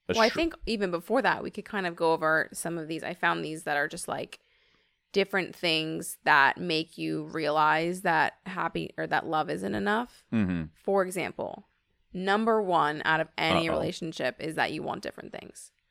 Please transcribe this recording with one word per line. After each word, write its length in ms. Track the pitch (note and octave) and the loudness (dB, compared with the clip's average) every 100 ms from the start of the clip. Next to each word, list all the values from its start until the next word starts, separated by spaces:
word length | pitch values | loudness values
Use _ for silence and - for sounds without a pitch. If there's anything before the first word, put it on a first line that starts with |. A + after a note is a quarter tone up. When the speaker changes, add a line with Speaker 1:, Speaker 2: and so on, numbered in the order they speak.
| - | -2
Speaker 1:
a 40 | |
Speaker 2:
Well, 100 | A3+ | 4
I 60 | A3+ | 4
Speaker 1:
str- 100 | - | 2
Speaker 2:
think 160 | E4 - - | -2 -4 -4
even 240 | A3 G3 | -2 -2
before 320 | E3+ - B3 | -2 -2 0
that, 200 | G3 D3+ | 2 0
we 80 | - | -4
could 140 | G#3 | -10
kind 220 | - G#3 F3 | -8 -4 -4
of 100 | E3+ | 0
go 160 | E3 | 2
over 360 | D#3+ D#3+ D#3 - | 2 2 0 0
some 260 | - E3+ E3+ | -6 -6 -6
of 100 | D#3 | -6
these. 140 | D#3+ | -6
I 120 | - | -6
found 300 | F3+ F3 E3+ | -2 0 0
these 200 | D#3 D#3 | -4 -6
that 120 | D#3 C#3+ | -4 -2
are 120 | D3+ | -2
just, 180 | E3+ - | -4 -8
like, 320 | C#3 - - _ _ _ _ _ _ _ | -8 -8 -14 _ _ _ _ _ _ _
different 440 | G3 G3 G3 F3 - | 0 0 0 -4 -2
things 640 | F3 D#3+ D#3+ E3 F3 - | 0 0 0 -4 -8 -4
that 340 | - D3 C#3 - | 4 6 6 4
make 400 | F3 D#3+ D#3+ - | 0 -2 -2 -6
you 280 | D#3 D#3 | -4 -4
realize 800 | D#3 D#3+ D3 D3+ D3+ D#3 E3+ F#3 | -6 -2 0 4 4 4 0 -2
that 320 | F#3+ D#3+ C#3+ - - | 0 2 2 -2 -10
happy 460 | F3+ E3 E3+ D#3+ - | -4 -4 -4 -6 -6
or 120 | D#3+ | -2
that 180 | D#3 - | -2 0
love 240 | D#3 D3 | -2 -2
isn't 240 | D3+ F#3+ | -4 -4
enough. 500 | G#3 G3 A3+ - - _ | -2 0 -2 -2 -10 _
Speaker 1:
Mm-hmm. 320 | A2+ F#2 F2 E2 - | 0 2 0 -4 -6
Speaker 2:
For 180 | - G3 | 0 2
example, 640 | F#3 F#3 B2+ - - - - _ _ _ _ | 2 -2 -4 -4 -8 -8 -16 _ _ _ _
number 500 | F3+ F#3 G#3 A3+ A3 | -4 2 2 4 2
one 400 | F#3+ E3+ D3 D#3 | 4 4 4 2
out 160 | - D#3+ | 0 2
of 80 | D#3+ - | 0 -2
any 320 | D#3+ F3 E3 | 2 2 2
Speaker 1:
Uh-oh. 80 | D#3 | 0
Speaker 2:
relationship 600 | D#3 F3+ E3 - B2+ - | -2 -4 -6 -4 -4 -4
is 160 | D#3 | -4
that 180 | D#3 B2 | -2 -2
you 100 | D3+ | -2
want 180 | D3+ F#3+ | -6 -6
different 300 | - - - | -8 -10 -12
things. 400 | - - - - _ _ | -14 -16 -18 -20 _ _